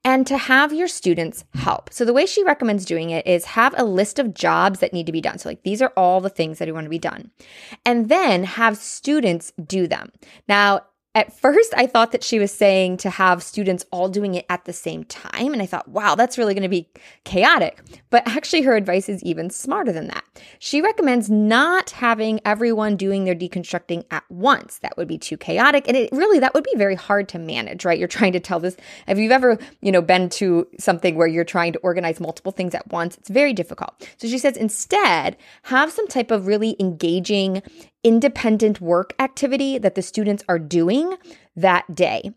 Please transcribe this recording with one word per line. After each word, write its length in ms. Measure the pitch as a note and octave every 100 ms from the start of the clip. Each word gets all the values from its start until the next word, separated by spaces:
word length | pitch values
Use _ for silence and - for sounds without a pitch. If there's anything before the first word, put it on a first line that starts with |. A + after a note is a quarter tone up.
| C4
And 200 | C4 C4
to 100 | C#4
have 340 | B3+ C4 D4
your 160 | D4+ F4+
students 600 | - F#3+ E3+ D#3+ - -
help. 360 | - - - -
So 140 | -
the 80 | A#3
way 140 | B3 F#4+
she 180 | -
recommends 400 | F#4 D4 A#3 G#3
doing 240 | F#3 E3 E3
it 180 | E3 -
is 200 | F3 -
have 280 | - B3+ -
a 60 |
list 340 | A#3 F#3 G#3 -
of 160 | A#3+
jobs 460 | - E3+ E3 F#3 F#3+
that 120 | -
need 140 | F3 E3
to 60 |
be 100 | D#3+
done. 160 | D#3+ -
So, 100 | D#3
like, 140 | D3+
these 180 | - G#3+
are 140 | B3+ -
all 240 | F3+ F#3
the 80 | F#3
things 300 | - D#3+ D#3
that 120 | D#3+
want 100 | D#3+
to 60 | D#3
be 80 | E3
done. 320 | - - - _ - - - - A#3+
And 240 | A#3+ A3
then 340 | E4 E4+ F3+
have 320 | F#3 A3 A3+ G#3
students 800 | - - - D4+ A3+ E3+ - - D#3
do 200 | F#3+ F3
them. 260 | - - _ - - -
Now, 360 | G3+ G3+ G3 _ _ _ A3
at 160 | -
first, 400 | _ C4+ D#4 A4+ -
I 100 | B3
thought 240 | A#3 A#3
that 140 | A#3+
she 160 | - A3+
was 100 | G3+
saying 460 | - G3+ F#3+ F#3 F3+
to 120 | G3
have 320 | - F#3+ F3
students 460 | - - F#3+ F3+ -
all 160 | F3+ F#3
doing 260 | G3 G3+
it 120 | F3+ -
at 160 | F3+
the 80 | -
same 320 | F3 - D#3+
time. 480 | D#3+ - - - B3+
And 100 | C4+
I 40 | F#3
thought, 200 | - -
"Wow, 300 | G3 G#3 E3
that's 200 | B3 B3+
really 180 | A3
gonna 140 | G3 F#3
be 220 | F3+ E3 - - _
chaotic." 580 | - F#3 B3 E4 F3 - - - _
But 160 | A#3+ A#3
actually, 360 | A#3+ - D#4+
her 120 | C4
advice 340 | A3+ F#3+ F3+ G3
is 140 | G3
even 260 | F3 D#3+ E3+
smarter 440 | - C4 F#4+ C#4
than 160 | D#3+ -
that. 160 | - _ - - -
She 240 | - C#4+
recommends 480 | F#4+ A4 D4+ B3 G3+
not 600 | G#3+ G#3+ A3+ D#4 F4+ -
having 500 | - A#3+ A3 A3 A3
everyone 520 | - G#3+ A#3 G#3+ G#3+ G3
doing 260 | G3 G3
their 120 | F#3 E3+
deconstructing 680 | F3+ F3+ E3+ F3 - E3+ -
at 140 | D#3+ _
once. 500 | F3+ A#3+ C4 - -
That 180 | - -
would 100 | E3
be 100 | D#3+
too 200 | - D#3
chaotic. 500 | - E3+ C4 C#4+ C#4
And 100 | B3+
it 140 | A3+
really, 300 | C4 G4+ F4+
that 120 | B3+
would 120 | -
be 100 | G4+
very 220 | D4 G3 F#3
hard 320 | - G3+ G3
to 100 | F3
manage, 460 | D#3+ A#2+ A2 F3
right? 120 | F3+ E3+
You're 120 | F3
trying 240 | - G3+
to 80 | F3+
tell 180 | F3+ F3
this, 180 | F3+ - - - -
if 100 | G3
you've 140 | A3
ever, 260 | C4 B3+ A3 - _
you 100 | G3+
know, 100 | F#3
been 260 | E3 F#3 F3+
to 360 | - G3 E3+ - -
something 340 | - E3+ F#3
where 140 | D#3+ E3
you're 160 | E3
trying 300 | E3+ F#3 E3+
to 40 | E3
organize 340 | F#3 F3 E3+ D#3+
multiple 320 | D#3+ - -
things 240 | F#3+ F3+
at 160 | - -
once, 260 | F3 E3+ -
it's 140 | -
very 220 | G#3+ C#4+
difficult. 520 | G#3 E3 - - _ - _
So 100 | A#3
she 120 | B3+
says, 180 | C#4 A#3
instead, 800 | A3 - - G4 E4+ E3 D3+ - - -
have 300 | - B3+ D#4
some 160 | D#4+ G#4+
type 240 | C4 A#3
of 160 | A3 F#3+
really 260 | G#3 A3 -
engaging, 840 | F#3 D#3+ E3+ F3+ F3 G3+ F#3+ F#3+ - - - _
independent 800 | A#3 A3+ C4+ - A3+ G#3+ A3 G3+
work 320 | E3+ F3 F#3+ -
activity 600 | C4 - C4+ C4+ C4+ C4
that 160 | G3+
the 80 | F#3+
students 420 | F#3 - G#3 G3+ -
are 120 | F3
doing 560 | D3+ E3+ E3+ B3 E4+ F#4 - - _ -
that 380 | F#3 F3 -
day. 380 | D#3+ E3+ A2 G3